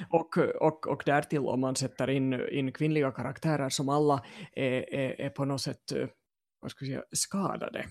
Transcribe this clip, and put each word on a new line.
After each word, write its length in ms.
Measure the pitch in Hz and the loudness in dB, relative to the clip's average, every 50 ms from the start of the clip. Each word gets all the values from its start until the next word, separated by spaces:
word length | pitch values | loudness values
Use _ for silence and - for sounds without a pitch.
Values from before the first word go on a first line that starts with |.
| 185 - | -2 2
Och, 280 | 170 165 165 - - 180 | 2 2 2 2 2 2
och, 500 | 143 110 - - - 156 - - - - | 4 4 4 4 2 2 2 2 -2 -4
och 160 | 143 131 - | -4 -2 2
därtill 340 | - 139 147 147 - 165 147 | 2 2 2 2 0 0 0
om 200 | 131 - 120 127 | 0 0 0 2
man 140 | 131 131 135 | 0 0 0
sätter 340 | - 139 123 - - 131 127 | 0 -2 -4 -2 -2 0 0
in, 400 | 135 139 131 131 131 123 - - | 2 2 2 0 0 0 -2 -2
in 220 | - 143 135 131 | -2 -2 -2 -2
kvinnliga 400 | 131 - 151 156 156 151 143 135 | -2 0 0 2 4 4 2 2
karaktärer 580 | 120 - 123 131 127 - - 165 151 139 139 131 | 0 -2 -4 -6 -4 -2 0 0 2 2 0 -2
som 200 | - - 139 135 | -2 -2 0 2
alla 360 | 139 147 151 147 143 131 - - - - 185 - | 2 4 4 4 4 2 0 -6 -14 -14 -16 -10
är, 420 | - - 135 127 127 127 - - - | -4 -2 0 0 0 0 -2 -2 -2
är, 260 | 139 135 127 - - | -2 -2 -2 -2 -4
är 80 | - 139 | -6 -6
på 160 | - - 139 | -4 -2 -2
något 160 | 139 139 135 | -2 -2 -2
sätt, 300 | - 143 - - _ - | -2 -4 -6 -8 _ -4
eh, 160 | - 135 127 - - _ _ _ _ _ _ _ _ _ | -2 -2 -2 -4 -6 _ _ _ _ _ _ _ _ _
vad 120 | - - | -14 -14
ska 140 | - - 135 | -12 -8 -8
jag 60 | 135 135 | -6 -6
säga, 100 | - - - | -6 -6 -6
skadade. 760 | - - - - - 196 190 - - - - - - - - - | -4 -4 -2 -2 -2 -2 0 -2 -2 -2 -6 -6 -6 -6 -8 -10